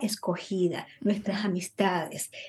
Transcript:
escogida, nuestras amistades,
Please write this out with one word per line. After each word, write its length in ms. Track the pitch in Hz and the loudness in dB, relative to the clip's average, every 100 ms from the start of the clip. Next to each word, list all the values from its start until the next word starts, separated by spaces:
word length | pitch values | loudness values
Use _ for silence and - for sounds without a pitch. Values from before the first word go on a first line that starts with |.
escogida, 840 | 214 - - 175 - 190 175 170 - - | 2 -2 -2 -2 -2 2 2 2 -8 -2
nuestras 440 | 202 202 202 202 202 | 2 2 0 0 0
amistades, 840 | 180 - - 190 175 160 151 - - | 0 -4 2 2 2 -2 -6 -8 -10